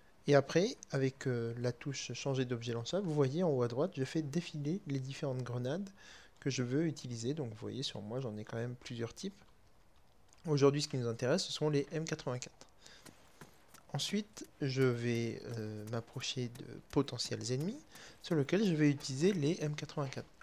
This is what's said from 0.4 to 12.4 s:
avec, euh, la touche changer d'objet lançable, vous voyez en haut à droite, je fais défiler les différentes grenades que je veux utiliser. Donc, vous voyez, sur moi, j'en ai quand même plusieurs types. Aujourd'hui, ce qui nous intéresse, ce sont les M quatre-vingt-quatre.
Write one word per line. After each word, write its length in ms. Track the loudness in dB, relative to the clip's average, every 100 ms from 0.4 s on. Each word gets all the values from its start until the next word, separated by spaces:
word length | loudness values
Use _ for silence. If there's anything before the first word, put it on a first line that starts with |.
| 6 2 2 -2 -6
avec, 360 | 0 0 0 -2
euh, 280 | -2 -2 -2
la 160 | -4
touche 400 | -4 -6 -6 -6
changer 320 | -6 -2 0
d'objet 300 | 0 -2 -2
lançable, 320 | -4 -2 -2 0
vous 80 |
voyez 280 | 4 4 4
en 60 | 2
haut 140 | 4
à 60 | 2
droite, 240 | 2 0 0
je 80 |
fais 160 | -2 0
défiler 640 | 0 -2 -2 -4 -2 -2 -2
les 140 | -4
différentes 420 | -4 -4 -4 -2
grenades 460 | -4 -2 -2 -2 -4 -10 -20 -20 -20 -6
que 120 | -2
je 120 | 0
veux 220 | 2 2
utiliser. 480 | 2 -2 -6 -4 -2
Donc, 160 | -2 -4
vous 120 | -6
voyez, 220 | -8 -6
sur 200 | -6 -6
moi, 180 | -6 -4
j'en 160 | -4 -6
ai 80 |
quand 140 | -6 -4
même 160 | -4
plusieurs 400 | -6 -10 -6 -6
types. 280 | -6 -10 -10 -20 -20 -20 -20 -20 -20 -20 -20 -20 -12 2
Aujourd'hui, 360 | 8 8 6
ce 60 | -2
qui 100 | -2
nous 100 | -2
intéresse, 360 | 0 2 2
ce 80 | 0
sont 180 | 0 2
les 160 | 2 0
M 120 | -4
quatre-vingt-quatre. 600 | -4 -4 -4 -6